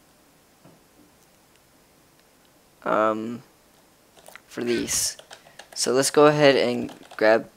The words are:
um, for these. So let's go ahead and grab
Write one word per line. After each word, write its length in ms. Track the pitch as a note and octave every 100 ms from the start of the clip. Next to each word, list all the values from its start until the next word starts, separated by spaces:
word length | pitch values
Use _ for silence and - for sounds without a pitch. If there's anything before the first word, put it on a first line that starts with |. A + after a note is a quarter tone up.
| _ _ _ _ _ _ - _ _ _ _ _ _ _ _ _ _ _ _ _ _ _ _ _ _ _ _ _
um, 600 | - G#2 A2 A2 A2 A#2+ - _ _ _ _ _ _ - - - _
for 160 | -
these. 540 | A#2+ A#2 A#2 - - - - - - - - -
So 160 | -
let's 180 | B2+ C#3
go 160 | D3+ D3+
ahead 280 | D3+ D3 B2
and 380 | G#2+ A#2+ A#2+ - - -
grab 320 | G#2+ A2+ -